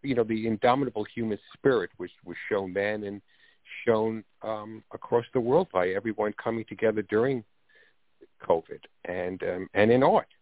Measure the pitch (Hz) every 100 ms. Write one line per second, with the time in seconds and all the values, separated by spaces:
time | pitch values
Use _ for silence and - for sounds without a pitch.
0 | 139 123 110 110 113 107 123 131 135 107
1 | 107 - 113 104 _ - 139 120 87 _
2 | 90 _ - 85 - 104 95 92 101 107
3 | 104 101 _ _ _ _ - - - 110
4 | 110 110 - _ 110 110 107 110 _ -
5 | - 120 120 127 117 147 190 92 90 95
6 | 110 107 107 104 117 113 110 107 113 107
7 | 98 107 123 131 107 _ _ _ _ _
8 | _ _ - _ - 85 - 69 - _
9 | - 90 90 92 90 90 95 101 107 123
10 | 143 202 - _